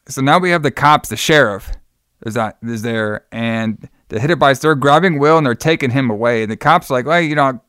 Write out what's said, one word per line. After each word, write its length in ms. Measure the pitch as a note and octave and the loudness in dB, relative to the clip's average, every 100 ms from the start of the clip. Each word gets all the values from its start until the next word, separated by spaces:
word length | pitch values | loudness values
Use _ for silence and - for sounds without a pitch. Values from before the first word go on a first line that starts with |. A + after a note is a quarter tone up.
| - | -12
so 120 | - | -4
now 160 | C3+ E3+ | 2 2
we 120 | F3+ | 2
have 120 | F3 | 0
the 80 | D3 | -2
cops, 380 | - C#3+ D3+ - | 2 4 4 0
the 80 | G#2+ | -6
sheriff 540 | - D3+ A#2+ G2 - - _ _ _ _ | 2 4 2 -2 -10 -14 _ _ _ _
is 120 | A2+ A2+ | -8 -4
at, 200 | A2 - | -6 -6
is 200 | A#2 A#2 | -8 -6
there, 440 | A#2 A2+ G#2+ G#2 _ | -4 -4 -4 -6 _
and 560 | A2+ A#2 A2+ A2+ G#2 - _ - | -8 -6 -4 -4 -6 -12 _ -10
the 100 | - | -4
Hittabites, 420 | C3+ D#3+ C#3+ C3 | -2 2 2 2
they're 140 | D3+ | 0
grabbing 440 | D3 C#3 D3+ F#3 D3 | 2 4 4 2 2
Will 180 | D3 D#3+ | 2 4
and 80 | C3 | 2
they're 80 | |
taking 360 | A#2 D#3 D#3+ C3 | 0 0 0 0
him 200 | C3 B2+ | 0 -2
away. 320 | G#2 A#2 A#2 | -2 0 0
And 80 | G#2+ | -2
the 60 | G#2+ | -2
cops 340 | D#3 E3 - | 2 0 0
are 40 | |
like, 120 | B2+ B2+ | -4 0
"Well, 140 | E3+ | 0
you 140 | D#3+ | 0
know 100 | D3+ C#3 B2 | 0 0 -2